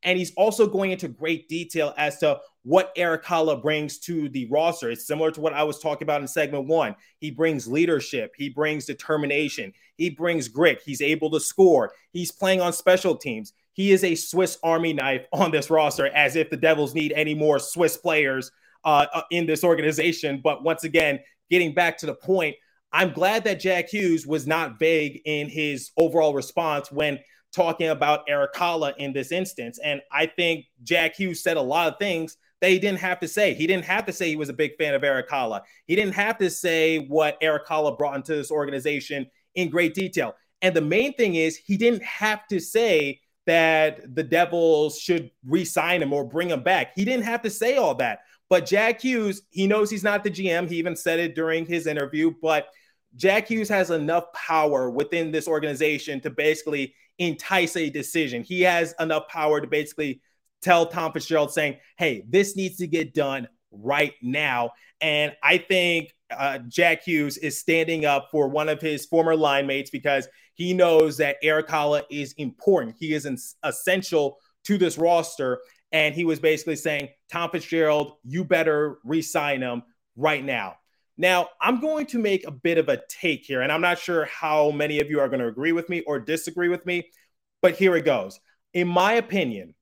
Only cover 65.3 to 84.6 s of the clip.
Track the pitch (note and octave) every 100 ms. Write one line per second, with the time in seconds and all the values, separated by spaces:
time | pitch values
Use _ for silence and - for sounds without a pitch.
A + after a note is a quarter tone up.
65.3 | D3 C#3 F3+ F3 F#3 F3 E3+ D3+ _ _
66.3 | - C#3 C3+ A#2+ C#3 E3+ D#3+ - D#3 D3
67.3 | C#3 D#3 C3 - E3 D#3+ E3 D3 C#3 C#3
68.3 | D#3 C#3 C#3+ D#3 D3+ D#3+ D3 - E3 D#3+
69.3 | D#3+ D3+ C#3 C#3 C#3 C#3 C3+ D3 C#3 C3
70.3 | _ _ - F3+ F3+ F3 D#3+ D#3 C3+ C#3+
71.3 | C#3+ D3+ D#3 D#3 D#3+ D3 D3 - D3 C#3+
72.3 | - C#3 - - F#3 A#2 A2+ D#3 D3+ C#3
73.3 | B2 - - D3+ - - F#3 F#3+ E3 C#3
74.3 | - _ _ - G3+ F3+ D3+ E3 E3+ D#3+
75.3 | - C3 B2 - _ _ D#3+ D3+ D3 E3+
76.3 | D#3 E3 D#3 D#3 D3+ E3 D3 C#3 _ _
77.3 | E3+ E3+ E3+ - E3 D#3 D3+ C#3+ - A#2+
78.3 | D#3 D#3 E3+ D#3+ D3+ D3+ C3+ A#2 D#3+ D#3
79.3 | E3+ D3 C3+ B2+ A#2+ - _ _ - D#3
80.3 | D3 C#3 A#2+ G2 - _ _ _ - F3+
81.3 | F3+ F3 - F#3+ B3 D4+ D#4 D4 A#3+ G#3+
82.3 | F#3+ - C3+ E3+ E3 D#3 B2+ - - F3+
83.3 | C#3+ - C3 C3 D#3 F3 F3 - E3+ D3+
84.3 | - D#3+ D3+